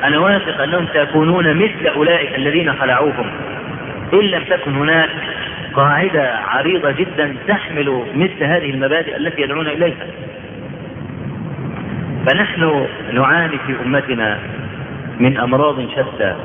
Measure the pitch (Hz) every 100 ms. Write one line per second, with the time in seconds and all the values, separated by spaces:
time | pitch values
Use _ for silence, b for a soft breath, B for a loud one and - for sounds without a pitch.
0 | 135 151 180 202 165 143 139 175 165 156
1 | 139 156 156 180 165 156 208 156 160 147
2 | 151 170 143 135 143 156 165 131 131 127
3 | 147 135 110 - - - - - - -
4 | - 185 208 180 156 180 - 139 147 160
5 | 160 160 - - - - - - 143 147
6 | 185 160 135 113 101 120 143 180 147 139
7 | 185 160 147 131 147 202 - 160 143 131
8 | 113 131 185 - 147 175 151 135 135 156
9 | 156 - 160 156 139 143 156 151 170 -
10 | - - - - - - - - - -
11 | - - - - - - - - - -
12 | - - - 190 202 - 165 147 131 -
13 | - 120 131 165 165 143 135 127 123 139
14 | 135 120 110 104 - - - - - -
15 | - - 123 135 120 131 147 135 120 -
16 | 127 - 101 90